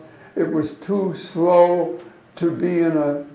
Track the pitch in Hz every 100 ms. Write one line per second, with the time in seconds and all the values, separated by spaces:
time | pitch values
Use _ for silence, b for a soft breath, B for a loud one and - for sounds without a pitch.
0 | B B B - 160 160 147 - - 202
1 | 190 151 - - 175 175 175 180 160 -
2 | B B - - 170 127 175 175 165 156
3 | 143 143 -